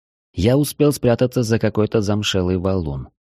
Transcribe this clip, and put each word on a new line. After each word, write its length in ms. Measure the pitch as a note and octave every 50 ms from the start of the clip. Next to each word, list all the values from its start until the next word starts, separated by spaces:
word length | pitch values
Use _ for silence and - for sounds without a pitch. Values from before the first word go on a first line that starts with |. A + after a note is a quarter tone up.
| _ _ _ _ _ _ -
Я 240 | - F2 A2+ B2+ D3
успел 360 | D3 - - - D3 D3 C#3+
спрятаться 480 | - - B2 A#2 - B2+ B2 - B2+
за 160 | A#2+ G#2+ A2+ G#2
какой-то 440 | - G#2+ - G#2+ G#2+ G#2 - A#2
замшелый 560 | G2 G2 G#2 G#2+ G#2+ - - F#2+ F2+ F2+ F#2 F2+
валун. 520 | F2 F#2+ F#2+ F#2+ E2 D2 C#2 C2 B1 - _ _ _